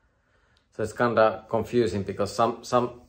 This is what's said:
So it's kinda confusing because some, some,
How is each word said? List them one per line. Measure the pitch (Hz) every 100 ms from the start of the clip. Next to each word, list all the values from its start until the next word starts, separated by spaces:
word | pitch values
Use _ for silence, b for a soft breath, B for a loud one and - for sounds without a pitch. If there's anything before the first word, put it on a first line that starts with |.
| _ _ _ _ _ _ _
So | -
it's | 107
kinda | - 120 113 110 - -
confusing | 113 107 120 110 104
because | 95 95 98
some, | - 117 120
some, | - 123 120 -